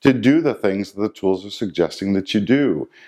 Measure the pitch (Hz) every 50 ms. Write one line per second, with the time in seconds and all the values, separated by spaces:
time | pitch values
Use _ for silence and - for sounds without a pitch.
0 | - 139 131 120 104 127 147 165 160 143 110 - - 101 95 98 98 - - 98
1 | 104 107 - - - 95 95 92 95 101 - - 117 98 80 - 85 78 - -
2 | 98 98 101 98 95 - - 107 101 85 123 143 143 120 85 73 65 - _ -
3 | -